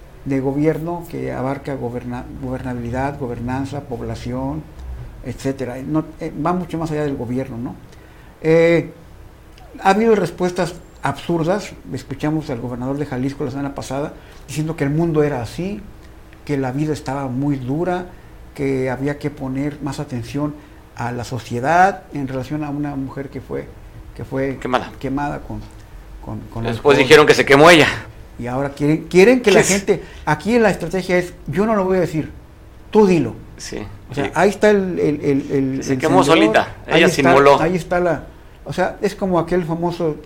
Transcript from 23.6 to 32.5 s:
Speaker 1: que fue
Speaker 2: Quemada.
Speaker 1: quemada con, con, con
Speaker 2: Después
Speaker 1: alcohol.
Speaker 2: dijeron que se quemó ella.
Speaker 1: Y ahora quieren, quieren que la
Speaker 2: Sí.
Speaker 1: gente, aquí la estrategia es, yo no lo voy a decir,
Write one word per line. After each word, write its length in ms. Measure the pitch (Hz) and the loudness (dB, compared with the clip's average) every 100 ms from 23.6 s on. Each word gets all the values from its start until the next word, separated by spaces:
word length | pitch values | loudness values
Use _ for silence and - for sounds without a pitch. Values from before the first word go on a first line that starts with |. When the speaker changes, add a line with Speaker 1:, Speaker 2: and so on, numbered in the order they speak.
| - - - - - - | -10 -16 -20 -18 -18 -14
Speaker 1:
que 80 | |
fue 340 | 120 135 135 127 | -8 -4 -4 -2
Speaker 2:
Quemada. 320 | 135 127 - - | 0 0 0 -8
Speaker 1:
quemada 420 | 131 135 143 147 | -4 -2 -4 -6
con, 200 | - 107 107 - - - - - | -10 -12 -12 -18 -20 -20 -18 -16
con, 160 | - 110 110 | -12 -12 -10
con 120 | 113 | -6
Speaker 2:
Después 120 | 113 113 | -4 2
Speaker 1:
alcohol. 200 | 147 143 | 4 6
Speaker 2:
dijeron 300 | 127 151 147 | 8 10 10
que 80 | |
se 100 | 127 | 6
quemó 260 | 127 139 160 | 6 8 10
ella. 160 | 170 123 - - - - - | 10 6 0 -10 -18 -18 -10
Speaker 1:
Y 80 | 120 | -6
ahora 240 | 127 143 | -4 -6
quieren, 340 | - 147 156 | -2 0 0
quieren 380 | - 180 202 254 | 4 6 8 6
que 100 | 214 | 6
la 100 | 202 | 6
Speaker 2:
Sí. 120 | 190 | 4
Speaker 1:
gente, 280 | 196 202 190 - - | 2 0 -2 -4 -8
aquí 340 | - 156 196 240 | -2 -2 2 4
la 120 | 214 | 4
estrategia 480 | - 165 185 185 180 | 2 -4 -4 0 0
es, 160 | 175 - - | 0 -8 -4
yo 200 | 147 220 | -2 0
no 100 | 214 | 2
lo 80 | |
voy 140 | 185 185 | 2 0
a 20 | |
decir, 320 | 160 156 135 - - | 0 -2 -4 -10 -20